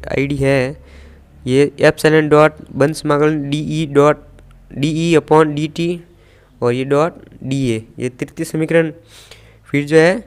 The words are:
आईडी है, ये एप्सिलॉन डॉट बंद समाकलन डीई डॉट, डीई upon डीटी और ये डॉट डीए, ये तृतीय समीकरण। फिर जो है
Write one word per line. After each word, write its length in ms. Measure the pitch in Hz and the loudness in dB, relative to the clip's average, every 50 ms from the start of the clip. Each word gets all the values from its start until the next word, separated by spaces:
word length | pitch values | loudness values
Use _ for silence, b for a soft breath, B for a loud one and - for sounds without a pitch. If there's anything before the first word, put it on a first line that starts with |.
| - - - - | -6 -6 -4 -4
आईडी 180 | 139 139 147 | -4 -4 -4
है, 460 | 135 139 135 139 135 123 131 151 - b b b b b b b b b _ _ - - | -2 0 0 0 0 -2 -4 -6 -12 b b b b b b b b b _ _ -12 -6
ये 260 | 123 127 135 143 143 - - | 0 2 2 2 2 0 2
एप्सिलॉन 480 | - 151 151 - - 156 156 156 156 147 | 2 2 2 2 2 2 2 2 2 4
डॉट 240 | 147 151 151 156 156 - - - | 4 4 4 4 2 -4 -12 -14
बंद 240 | - 135 135 156 156 | -4 -2 -2 -2 -2
समाकलन 540 | - - 151 147 143 151 151 156 151 139 139 | -4 -4 -2 0 0 0 0 -2 -2 -4 -4
डीई 360 | 143 151 156 156 151 156 160 143 143 | -6 -6 -4 -4 -4 -4 -4 -2 0
डॉट, 320 | 143 143 147 147 - - - - - - - - - - - | 2 2 2 2 0 -4 -14 -20 -20 -20 -20 -20 -20 -20 -16
डीई 440 | - 127 139 160 151 160 165 170 165 | -8 -4 -4 -2 -2 -2 0 2 2
upon 380 | 147 139 - 156 156 160 151 147 | 2 2 4 4 4 4 2 0
डीटी 440 | 147 151 151 151 - 170 170 175 170 - - b b b b b b b b b _ | -4 -6 -6 -6 -6 -6 -6 -6 -8 -12 -18 b b b b b b b b b _
और 120 | 120 120 120 | -4 -2 -2
ये 120 | 127 131 | -2 -2
डॉट 280 | 139 143 143 156 175 175 - - - - - - | -2 0 0 0 -2 -4 -8 -18 -20 -20 -14 -10
डीए, 400 | 131 135 139 135 123 110 110 110 - - - | -6 -4 -4 -2 -2 -2 -4 -6 -10 -12 -10
ये 100 | 120 127 | -10 -10
तृतीय 360 | 123 - 147 - - - 165 | -8 -10 -12 -12 -8 -8 -8
समीकरण। 460 | 160 - 160 160 160 185 165 165 156 151 - b b b b b b b b b b b b b - | -6 -4 -4 -2 0 0 0 0 0 -4 -12 b b b b b b b b b b b b b -6
फिर 160 | - 143 143 | -4 -4 -2
जो 120 | 143 160 160 | 2 4 4
है 260 | 156 175 190 247 - | 4 4 2 0 -6